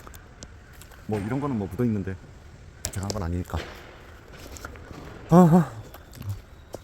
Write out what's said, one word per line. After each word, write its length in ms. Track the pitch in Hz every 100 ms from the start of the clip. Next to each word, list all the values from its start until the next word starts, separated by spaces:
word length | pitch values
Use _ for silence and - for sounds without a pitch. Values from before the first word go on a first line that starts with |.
| - - - - - - - - - - -
뭐, 120 | 104
이런 200 | 104 135
거는 160 | 143 117
뭐, 120 | 95
묻어있는데 440 | - 120 104 95 92 - - - - - - -
제가 140 | 95 98
한 20 |
건 120 | 107
아니니까. 360 | 85 90 87 73 - - - - - - - - - - - - - - - - -
아하. 400 | 170 175 175 147 - - - - - 98 101 - - - -